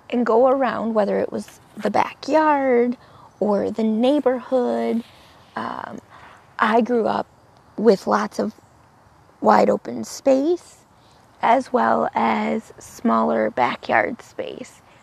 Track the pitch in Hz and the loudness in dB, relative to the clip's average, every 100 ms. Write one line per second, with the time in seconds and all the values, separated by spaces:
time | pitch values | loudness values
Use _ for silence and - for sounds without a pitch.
0 | - 240 233 220 262 269 254 220 220 220 | -6 -2 0 4 4 2 0 -2 -2 -2
1 | 202 190 214 220 208 - _ - 208 208 | 0 -2 -4 -6 -12 -16 _ -8 -2 -2
2 | - - - 302 311 285 269 240 247 247 | -2 -6 0 2 4 2 2 2 2 -2
3 | - - - - 208 202 196 214 220 214 | -12 -20 -20 -4 -2 0 -2 -2 -2 2
4 | 247 294 262 254 233 262 240 233 233 233 | 2 2 0 -2 -2 -2 0 -2 -2 -4
5 | - - - - - - 120 123 - - | -6 -14 -20 -20 -16 -10 -10 -10 -12 -14
6 | - - - - _ - 214 226 226 240 | -18 -20 -20 -20 _ -4 0 2 2 0
7 | 214 - - _ _ _ _ - 214 196 | 0 -2 -6 _ _ _ _ 0 2 2
8 | - 208 208 - 208 - _ _ _ _ | 2 -2 -2 -4 -6 -8 _ _ _ _
9 | _ _ _ _ - 208 208 202 - 240 | _ _ _ _ 2 4 4 0 -4 -10
10 | 220 - - 269 285 349 - - _ _ | -10 -4 0 2 2 -2 -6 -20 _ _
11 | _ _ _ _ - 240 254 247 226 226 | _ _ _ _ 0 0 0 -2 0 0
12 | 226 - 226 220 214 220 - - - - | 0 -2 -2 -2 -2 -4 -8 -18 -20 -6
13 | 233 226 226 226 110 - 123 - - 117 | -2 0 0 0 -2 0 -2 -2 -2 0
14 | 107 - - - 73 - - - _ - | 0 -4 -12 -12 -12 -14 -18 -20 _ -20